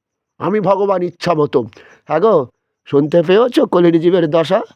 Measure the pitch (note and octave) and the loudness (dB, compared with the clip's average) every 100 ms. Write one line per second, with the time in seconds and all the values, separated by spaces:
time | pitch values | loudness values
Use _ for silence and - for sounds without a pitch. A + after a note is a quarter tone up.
0 | _ _ _ - E3 G#3+ F#3 F#3+ G3+ F#3 | _ _ _ -10 -4 -2 0 0 0 -2
1 | F3 - F3 D#3+ D3 C#3 G#2 - - _ | -4 -6 -2 -2 0 -2 -4 -12 -20 _
2 | - D#3 A3 F3 B2 _ _ _ - C#3 | -6 -2 0 0 -2 _ _ _ -4 -2
3 | D3 F3 D#3+ G3+ B3 D#4 A#3+ F3+ E3+ E3+ | 0 0 2 2 2 0 0 2 2 2
4 | E3+ F3+ D#3+ E3 D#3 G3 A4+ | 2 0 0 0 0 -2 -4